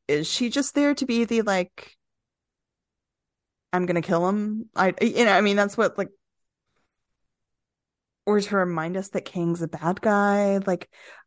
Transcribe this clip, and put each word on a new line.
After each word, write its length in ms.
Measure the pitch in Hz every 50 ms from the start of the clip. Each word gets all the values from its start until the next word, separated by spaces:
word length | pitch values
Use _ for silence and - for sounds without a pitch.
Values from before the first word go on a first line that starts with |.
| _
is 200 | - 147 147 160
she 220 | - - - 247 233
just 240 | - 277 269 - -
there 180 | 285 285 285 285
to 140 | - 277
be 180 | 262 233 233 233
the, 160 | 220 233 226
like, 560 | 214 208 196 185 180 - - - - - _ _ _ _ _ _ _ _ _ _ _ _ _ _ _ _ _ _ _ _ _ _ _ _ _ _ _ _ _ _ _ _ _ _ _ -
"I'm 160 | - 180 180
gonna 160 | 175 175 175 160
kill 260 | - 175 170 175 185
him"? 400 | 202 208 208 214 214 220 226 - -
I, 180 | - 190 185 175 -
you 240 | - 233 - - 240
know, 60 | 214
I 100 | 190 180
mean, 140 | 214 202 202
that's 200 | 202 202 202 -
what, 220 | 233 214 175 -
like, 120 | - 190 - _ _ _ _ _ _ _ _ _ _ _ _ _ _ _ _ _ _ _ _ _ _ _ _ _ _ _ _ _ _ _ _ _ _ _ _ _ _ _ _ _ _ -
or 120 | 208 208 208
to 160 | 196 - 208
remind 400 | 196 185 180 170 160 160 170 185
us 140 | 190 190 -
that 160 | - 190 -
Kang's 380 | - - 180 170 170 170 175 165
a 40 |
bad 340 | 160 - 151 156 165 190 -
guy. 580 | - 220 208 202 202 202 202 202 202 196 196 196
Like, 320 | 196 202 180 175 - _ _ - - - - - -